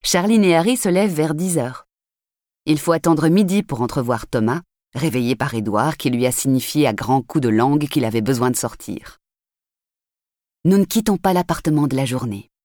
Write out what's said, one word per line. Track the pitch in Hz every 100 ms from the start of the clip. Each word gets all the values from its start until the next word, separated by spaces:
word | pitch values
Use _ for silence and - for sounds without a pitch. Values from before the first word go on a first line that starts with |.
Charline | - 180 196 226
et | 190
Harry | 165 180 247
se | 202
lèvent | 180 208
vers | 156 156
dix | 156 185 165
heures. | 123 127 _ _ _ _ _ _ _ _
Il | - 151
faut | -
attendre | 165 170 156 160
midi | 185 190 202
pour | 202 123
entrevoir | 120 143 120 117 -
Thomas, | 123 110 147 - _ _
réveillé | 127 160 123 120
par | 127 139
Édouard | 113 107 104 143 151
qui | 143
lui | 123 123
a |
signifié | - 139 131 - 151 139
à |
grands | 104 113 135
coups | - 156
de | 123
langue | 107 127 147 147
qu'il | 151
avait | 113 117
besoin | 110 127 127
de | 117
sortir. | 120 - - 95 - - _ _ _ _ _ _ _ _ _ _ _ _ _ _
Nous | 160 196
ne |
quittons | 196 226 214 190
pas | 196
l'appartement | 185 175 - - 151 143
de | 131
la |
journée. | 131 127 120 101 - _